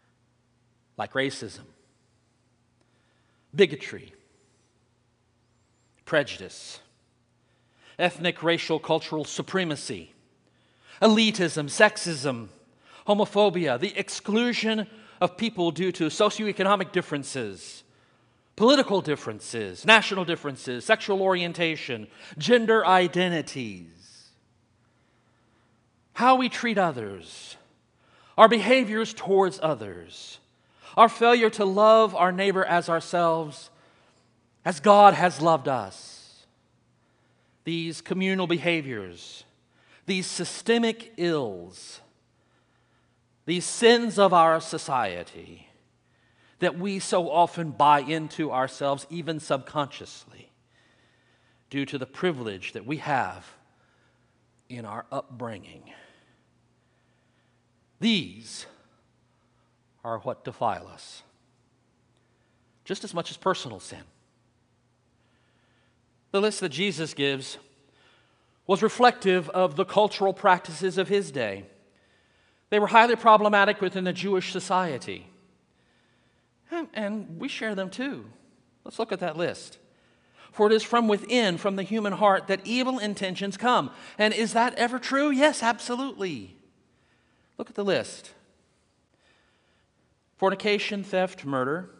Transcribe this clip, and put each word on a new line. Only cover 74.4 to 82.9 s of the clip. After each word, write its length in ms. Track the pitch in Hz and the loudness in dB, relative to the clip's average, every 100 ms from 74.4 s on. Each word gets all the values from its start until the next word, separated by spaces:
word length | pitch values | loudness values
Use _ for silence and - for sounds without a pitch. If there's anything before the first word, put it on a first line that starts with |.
| - | -2
society. 760 | 185 - 185 180 123 - 90 90 _ _ _ _ _ _ _ _ _ _ _ _ _ - | -6 -2 -2 -2 -6 -10 -14 -14 _ _ _ _ _ _ _ _ _ _ _ _ _ -12
And, 180 | 339 320 | -10 -8
and 480 | 214 202 214 190 160 | -8 -6 -6 -10 -12
we 80 | 269 | -10
share 260 | - 220 | -8 -6
them 160 | 190 190 | -6 -6
too. 360 | 190 269 180 107 - _ _ _ _ | -6 -8 -8 -14 -20 _ _ _ _
Let's 140 | - - | -14 -8
look 140 | 247 | -6
at 80 | 185 | -4
that 160 | 175 156 | -6 -4
list. 420 | 160 95 - - _ _ _ _ _ _ - | -4 -6 -14 -20 _ _ _ _ _ _ -10
"For 160 | - 208 | 2 4
it 60 | |
is 100 | 220 | 4
from 240 | - 240 220 | 2 2 2
within, 520 | 202 - 247 214 170 | 0 0 2 2 0
from 180 | 202 196 | -2 -4
the 80 | |
human 280 | 190 220 208 | -4 -2 -2
heart, 360 | 180 202 190 175 | 2 4 4 0
that 120 | 190 | -4
evil 340 | 196 247 254 | -2 -2 -2